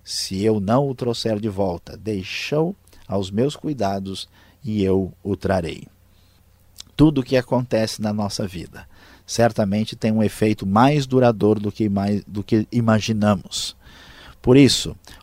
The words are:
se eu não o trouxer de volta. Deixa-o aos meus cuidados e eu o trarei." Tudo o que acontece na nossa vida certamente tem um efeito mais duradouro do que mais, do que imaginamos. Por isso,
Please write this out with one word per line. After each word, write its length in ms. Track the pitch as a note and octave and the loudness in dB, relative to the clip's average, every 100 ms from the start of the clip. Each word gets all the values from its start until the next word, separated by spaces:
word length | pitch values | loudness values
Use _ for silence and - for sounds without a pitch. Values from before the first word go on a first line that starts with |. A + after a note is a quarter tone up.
se 400 | - - - - | -12 -10 -6 -2
eu 160 | A2 G#2+ | 0 0
não 300 | G2 A#2+ C#3+ | 2 0 0
o 60 | |
trouxer 440 | B2+ A#2+ A#2 A2+ G#2+ | -2 -4 -4 -2 -2
de 100 | A2 | -4
volta. 480 | F#2+ G2 E2+ - - | -2 -2 -4 -10 -12
Deixa-o 800 | F#2+ G2+ F#2 - - D3 E3 G3+ _ - - | -6 -6 -6 -8 -4 -2 -2 -6 _ -20 -6
aos 240 | G2 F#2+ | -4 -2
meus 240 | G2+ C3+ | 0 -2
cuidados 720 | - D#3+ C#3 G2 G2 F#2+ G2 - _ _ _ | -2 -8 -4 -2 -4 -6 -10 -12 _ _ _
e 180 | - G#2+ | -6 0
eu 300 | F#2+ F#2+ F#2 - | 2 2 0 -6
o 140 | G2+ G2 | -6 -4
trarei." 500 | F#2+ F#2+ E2 - - _ _ _ _ _ _ _ _ - - - | 0 -2 -2 -8 -16 _ _ _ _ _ _ _ _ -20 -8 2
Tudo 240 | D3+ C#3 | 4 4
o 40 | |
que 120 | B2 C3 | 0 0
acontece 680 | A#2+ B2+ B2+ A2 A2 - | 0 -2 0 0 -2 -4
na 100 | G#2+ | -4
nossa 360 | G#2 G2+ - G#2+ | -2 -4 -4 -6
vida 400 | F#2 - - - - - - | -8 -14 -16 -20 -20 -20 -20
certamente 680 | - - A#2 A2 G#2 G#2 A2 | -8 0 2 2 0 0 -2
tem 160 | - A2+ | -2 -2
um 120 | A2 | 2
efeito 440 | G#2 - A2 G#2+ F#2+ | 0 2 0 0 0
mais 400 | G2+ C3 D3+ C3 | 4 4 4 0
duradouro 540 | B2+ B2 G#2+ G#2 G#2+ | 2 4 4 2 2
do 100 | G#2 | -2
que 180 | - G#2+ | -2 -2
mais, 360 | G2 G2+ G#2 - | 0 0 -2 -4
do 160 | G2+ | -8
que 240 | G2 A2 G#2+ | -2 0 0
imaginamos. 1040 | A#2+ A2+ A2 G2 A2 G#2 G2 - - - - - - - - - - | 0 2 2 2 0 2 0 -2 -10 -10 -12 -20 -20 -20 -20 -20 -4
Por 140 | - B2+ | 4 8
isso, 400 | C3+ - - - - - | 8 4 -4 -10 -18 -20